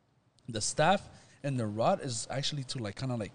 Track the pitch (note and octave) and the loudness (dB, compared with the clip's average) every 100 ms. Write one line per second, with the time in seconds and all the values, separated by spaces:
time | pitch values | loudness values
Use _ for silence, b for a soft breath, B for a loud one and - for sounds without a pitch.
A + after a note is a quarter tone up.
0 | _ _ _ _ - A2 - - D#3+ G3 | _ _ _ _ -6 -2 0 4 6 4
1 | - B B B C#3+ B2+ A2 G#2+ C#3 G3 | 0 B B B -2 0 0 2 2 2
2 | C3+ A#2 - C#3 C#3+ D3 B2+ C3 G#2 - | 0 -4 -4 -2 -2 -4 -6 -4 -4 -4
3 | C3 A#2+ F#2+ | -4 -2 -4